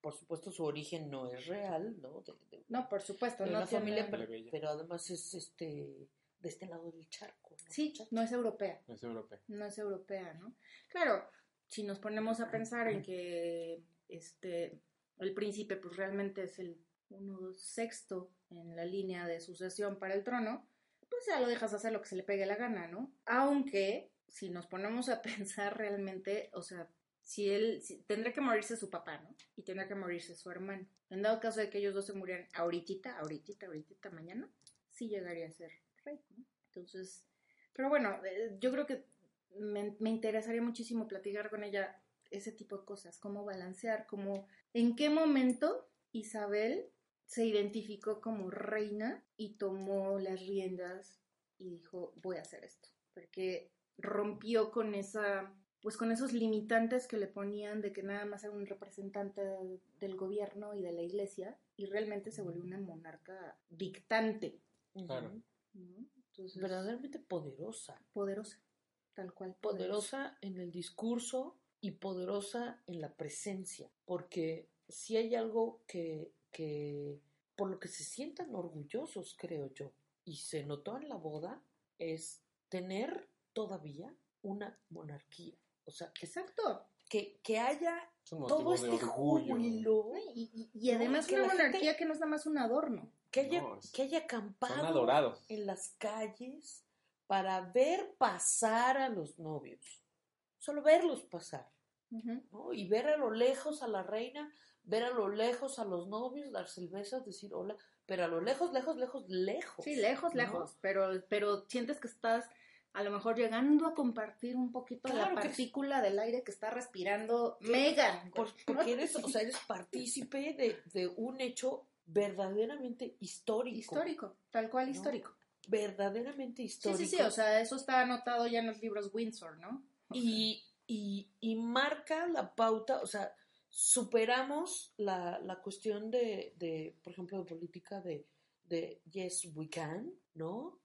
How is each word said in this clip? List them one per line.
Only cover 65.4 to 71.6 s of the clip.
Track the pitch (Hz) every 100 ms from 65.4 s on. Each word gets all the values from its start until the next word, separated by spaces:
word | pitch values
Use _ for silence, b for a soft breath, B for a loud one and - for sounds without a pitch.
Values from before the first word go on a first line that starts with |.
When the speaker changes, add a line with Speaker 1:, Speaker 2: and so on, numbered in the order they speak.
| - _ _
Speaker 2:
¿no? | 196 180 185 262 269 _
Entonces, | - 185 190
Speaker 1:
Verdaderamente | 190 185 190 240 277 -
poderosa. | - 175 147 131 185 226 - - _
Speaker 2:
poderosa, | 214 196 196 214 - _ _ _ _ _
tal | - 185
cual, | - 190 185
Speaker 1:
Poderosa | 214 196 185 208 202 269 277 -
en | 196 185
el | 180
discurso | 175 170 - 220 240 240 254 294 -